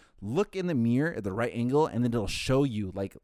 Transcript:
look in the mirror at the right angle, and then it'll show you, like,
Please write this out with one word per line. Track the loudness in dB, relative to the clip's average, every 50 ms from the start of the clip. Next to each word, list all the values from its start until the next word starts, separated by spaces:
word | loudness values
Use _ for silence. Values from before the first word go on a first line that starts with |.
| -20 _ _ -12
look | -8 -4 0 0 -2 -2 -2
in | -4 -2
the | 0 0
mirror | 2 2 4 4 2 2 0 -2
at | -4 -4
the | -4 -2
right | -2 -2 -2 -2
angle, | -2 -2 2 4 4 4
and | 2 2 0 0
then | 0 0
it'll | 0 -2
show | -2 -4 -4 -2 2 2 2 2
you, | 2 0 -4 -6 -6 -4
like, | -6 -6 -6 -8 -12